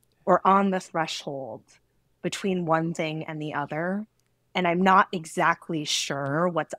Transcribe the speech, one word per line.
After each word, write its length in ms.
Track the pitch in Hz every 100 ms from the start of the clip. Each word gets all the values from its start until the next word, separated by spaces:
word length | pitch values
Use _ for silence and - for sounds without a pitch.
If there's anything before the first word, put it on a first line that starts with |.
| _ _
or 200 | - 180 196
on 240 | 190 202
the 100 | 185
threshold 800 | - 170 160 - - 139 127 113 _ _ _ _ _ _
between 420 | 180 - 202 185
one 300 | 170 160 165
thing 300 | 170 160 156
and 160 | 160 156
the 140 | 151
other. 520 | 143 143 151 175 196 214 _ _ _ _
And 120 | 185 175
I'm 160 | 170
not 260 | 190 190 202
exactly 720 | 190 160 - 160 165 - 165
sure 640 | 151 - - 139 139 147 180
what's 260 | 165 147